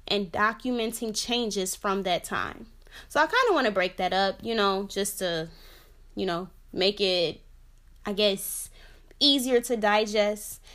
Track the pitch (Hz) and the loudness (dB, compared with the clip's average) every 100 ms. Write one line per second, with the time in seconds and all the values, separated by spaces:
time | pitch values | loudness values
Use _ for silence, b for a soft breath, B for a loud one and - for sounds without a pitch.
0 | - 202 190 - 214 226 254 247 220 233 | -4 -2 -2 0 0 0 -4 -2 -2 -4
1 | 226 214 - 240 226 190 190 - 208 196 | -6 -4 -2 -2 0 -2 -4 -2 -2 0
2 | 190 175 - - - - 226 - - B | 0 -2 -2 -4 -4 -8 -16 -20 -20 B
3 | B - 311 494 494 330 247 196 180 185 | B 2 4 4 4 4 4 2 0 0
4 | 185 185 196 190 220 226 202 196 202 196 | 0 2 2 0 -4 2 2 2 -2 -4
5 | 196 - 185 165 165 B B B B B | -4 -2 -2 -2 -6 B B B B B
6 | - - 190 170 185 - - - 185 202 | -14 -4 -2 -2 -6 -14 -10 0 0 2
7 | 196 180 160 - - - - - - - | 0 2 0 -4 -14 -20 -20 -20 -20 -12
8 | 208 196 208 196 - - - b b b | -6 0 2 0 -6 -10 -12 b b b
9 | b - 285 277 247 247 240 233 208 208 | b 0 2 2 2 0 0 0 2 2
10 | 214 214 208 208 - - B | 2 0 0 -2 -10 -16 B